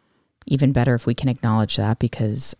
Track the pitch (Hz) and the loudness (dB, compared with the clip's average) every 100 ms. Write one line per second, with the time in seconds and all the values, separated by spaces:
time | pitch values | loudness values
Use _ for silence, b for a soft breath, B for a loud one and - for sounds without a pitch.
0 | _ _ _ _ - 135 135 123 120 120 | _ _ _ _ -4 0 2 2 2 2
1 | - 120 131 123 117 110 107 - 104 120 | 0 -2 -2 0 0 2 0 0 -2 0
2 | 117 - 110 107 - - | -2 -2 -4 -2 -6 -6